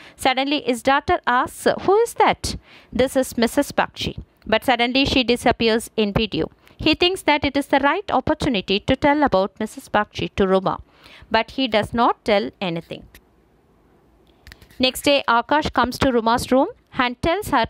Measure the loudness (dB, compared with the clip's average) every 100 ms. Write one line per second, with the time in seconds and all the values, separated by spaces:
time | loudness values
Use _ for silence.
0 | -18 -4 -2 0 -2 -2 -2 -2 0 0
1 | 0 -2 0 0 -2 -2 -2 0 2 2
2 | 2 2 2 0 -6 -10 -14 -20 _ -2
3 | 0 0 -2 -2 -2 0 -2 -2 -4 -6
4 | -10 -10 -16 _ -2 0 2 0 0 0
5 | 2 2 0 0 0 2 2 0 -2 -4
6 | -2 -2 -2 -4 -6 _ _ -4 0 2
7 | 0 0 0 0 0 -4 0 2 2 0
8 | -2 -2 0 -2 -2 -2 -2 -2 -2 0
9 | 2 2 2 2 0 -4 -10 -10 -4 -2
10 | -2 -6 -6 -2 2 2 0 -6 -10 _
11 | -20 -20 -2 -2 -2 -4 -2 -2 -2 0
12 | 0 0 0 0 -2 -6 -6 -6 -8 -14
13 | -18 -20 _ _ _ _ _ _ _ _
14 | _ _ _ _ -20 -20 _ -2 -2 0
15 | 2 2 2 0 2 0 0 -2 -2 0
16 | 0 2 2 0 2 2 0 -4 _ -4
17 | -4 -2 -2 -2 -2 -2